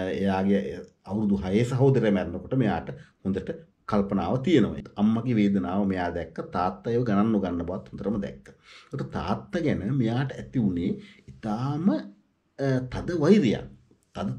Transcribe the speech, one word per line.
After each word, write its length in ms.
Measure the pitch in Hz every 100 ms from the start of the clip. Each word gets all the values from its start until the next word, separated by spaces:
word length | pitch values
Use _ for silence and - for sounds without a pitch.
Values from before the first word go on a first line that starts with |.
| 92
එයාගේ 720 | 87 98 95 98 98 69 87 - _ -
අවුරුදු 300 | 104 104 98
හයේ 280 | 92 101
සහෝදරයා 480 | 123 131 139 127 107
මැරෙනකොට 420 | 98 87 87 -
මෙයාට 360 | 131 110 85 - - - _ 98
හොඳට 260 | 95 - - - _ -
කල්පනාව 480 | 107 98 101 87 123
තියෙනවා. 320 | 131 151 95 76 - -
අම්මගේ 400 | 104 113 127 113
වේදනාව 520 | 101 98 87 95 101
මෙයා 220 | 92 90
දැක්ක, 280 | 85 80 - -
තාත්තා 420 | 90 92 98 117
ඒව 100 | 117
ගණන් 280 | 123 98 113
නොගන්න 320 | 107 92 87
බවත් 260 | 82 92 -
හොඳටම 320 | - 95 110
දැක්ක. 240 | - - - - - - -
ඒකට 180 | 135 135
තාත්තා 500 | 92 78 107 - 175
ගැන 200 | 156 90 95
මෙයාට 380 | 139 110 120 139
ඇති 280 | - - 131
වුණේ 320 | 101 87 - - - - -
ඉතාම, 600 | - 110 107 131 147 185
අ, 800 | 302 - - _ _ _ - 139 131
තද 400 | 131 - 170 175
වෛරයක්, 480 | 147 208 123 85 - - _ _ _
තද 160 | - 98